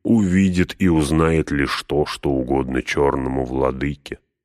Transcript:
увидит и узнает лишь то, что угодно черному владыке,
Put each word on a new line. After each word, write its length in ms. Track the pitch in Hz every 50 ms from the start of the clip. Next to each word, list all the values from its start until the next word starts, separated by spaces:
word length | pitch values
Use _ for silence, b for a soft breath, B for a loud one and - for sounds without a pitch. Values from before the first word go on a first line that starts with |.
| _
увидит 720 | 110 117 113 101 90 90 95 98 95 90 90 87 - - -
и 80 | 98
узнает 640 | 90 82 80 76 69 80 80 80 80 80 78 76 -
лишь 320 | 73 71 69 - - - -
то, 240 | - 67 73 73
что 240 | - - - - 73
угодно 500 | 69 65 64 64 67 67 67 64 64 64
черному 640 | - - - 73 71 69 67 69 65 65 65 65 65
владыке, 720 | 62 65 67 67 65 65 65 69 73 71 - _ - - - _ _ _ _